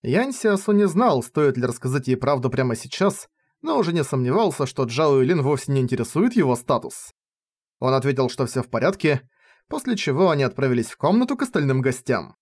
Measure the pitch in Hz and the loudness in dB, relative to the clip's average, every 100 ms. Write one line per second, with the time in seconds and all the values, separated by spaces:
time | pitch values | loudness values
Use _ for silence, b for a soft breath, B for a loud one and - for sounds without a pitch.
0 | 117 151 262 254 220 196 208 208 202 170 | 0 0 0 0 0 0 2 2 4 2
1 | 240 139 117 - 143 127 123 120 131 139 | 2 2 0 0 2 2 -2 -2 -2 -2
2 | 135 127 131 143 123 127 127 113 - - | 0 0 0 0 -2 -2 -2 -4 -8 -2
3 | 196 196 - _ _ _ 302 294 170 170 | 0 -2 -14 _ _ _ -4 0 0 0
4 | 139 135 123 165 214 139 131 - 120 117 | 0 0 0 2 0 0 -6 -2 -4 0
5 | 156 139 131 175 135 143 - 135 127 127 | 4 4 4 2 2 -2 0 0 0 -2
6 | 113 151 240 240 143 123 - 120 - - | -2 2 2 4 2 0 0 -2 -2 -14
7 | - _ _ _ _ _ _ _ 127 135 | -18 _ _ _ _ _ _ _ 0 0
8 | 139 135 127 - 123 131 120 117 139 196 | 0 0 -2 -2 -4 -4 -4 -2 -2 0
9 | 160 139 b b b b b 302 254 220 | 0 0 b b b b b -8 -4 -2
10 | - 135 185 147 131 - 135 120 113 - | -2 2 2 2 0 0 0 0 -2 -2
11 | 151 214 247 277 262 - 143 131 131 123 | 2 2 2 -2 -2 0 0 2 0 -2
12 | - 117 76 - | -2 -4 -4 -20